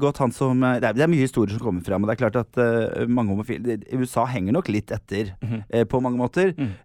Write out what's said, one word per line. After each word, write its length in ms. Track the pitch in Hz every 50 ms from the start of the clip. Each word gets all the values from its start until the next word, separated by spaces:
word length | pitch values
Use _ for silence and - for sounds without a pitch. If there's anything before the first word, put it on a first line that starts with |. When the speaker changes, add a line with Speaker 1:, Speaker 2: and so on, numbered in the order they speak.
| 143
Speaker 1:
godt 160 | 143 143 - 139
han 80 | 120 - -
som, 240 | 139 131 127 127 127
eh, 160 | 127 123 117
det 100 | 123 110
er, 40 | 107
det 80 | 123 156
er 100 | 165 170
mye 140 | 143 131
historier 320 | 127 - 123 107 98 104 113
som 80 | 120
kommer 160 | 110 90 90 87
frem, 220 | 98 95 92 104
og 20 | 104
det 60 | 117
er 80 | - 123
klart 160 | 107 107 123 110
at, 180 | - - 123 120
eh, 420 | 117 117 117 113 - - - 117 117
mange 240 | 120 123 113 101 98
homofile, 260 | 104 110 - 113 - 117
det, 180 | 120 113 104 - - 127
U 140 | 127 127
S 100 | 123 -
A 80 | 120 117 123
henger 240 | 127 107 92 98 127
nok 160 | 170 - -
litt 240 | 104 107 - - 110
etter, 400 | 107 - - 101 101 110 98 95 - -
Speaker 2:
Mhm. 220 | 107 113 110 101 -
Speaker 1:
eh, 140 | 117 117 113
på 160 | 107 - 127
mange 160 | 127 127 123
måter. 380 | 123 123 113 - 175 190 190 170
Speaker 2:
Mhm. 160 | 156 139 107 92 -